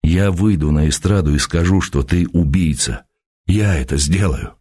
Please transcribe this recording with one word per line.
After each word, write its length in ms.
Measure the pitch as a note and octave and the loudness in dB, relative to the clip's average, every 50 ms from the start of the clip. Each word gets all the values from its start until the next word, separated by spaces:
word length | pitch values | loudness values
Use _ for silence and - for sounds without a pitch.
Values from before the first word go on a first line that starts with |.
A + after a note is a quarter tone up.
я 300 | - D#2 E2+ F#2 G2+ G2+ | 2 2 2 2 2 0
выйду 400 | F#2 E2+ G2+ G#2+ G2+ D#2+ D2+ D2+ | 0 0 2 2 2 2 0 0
на 160 | D2+ D2+ D2+ | 2 2 2
эстраду 480 | D#2 D2+ - - F#2+ G#2 G2 E2 D2 D2 | 0 -2 -2 0 0 0 2 2 0 0
и 40 | C#2 | 0
скажу, 420 | - - - E2+ E2+ F2+ F#2+ F#2+ | -2 -2 -2 -2 0 2 2 0
что 220 | F2+ - - C#2 C2+ | 0 0 -2 -4 -2
ты 220 | - F2+ F2 F2 - | 0 0 0 0 0
убийца. 760 | - E2 F2 C#2+ C#2+ F#2+ F2+ D#2+ C#2 B1+ - - A#1+ - _ _ _ _ _ _ _ _ _ | 0 0 0 2 2 0 0 0 0 -2 -4 -6 -6 -8 _ _ _ _ _ _ _ _ _
Я 280 | - F#2 G#2+ G#2 G#2 F2+ | -2 0 2 2 2 0
это 220 | D2+ B1+ - D2 | 0 -2 -2 -2
сделаю. 580 | D2+ C#2+ C#2+ E2+ F#2+ G#2 F2+ C#2 - - - - _ | -2 0 0 0 0 0 -2 -2 -4 -8 -12 -14 _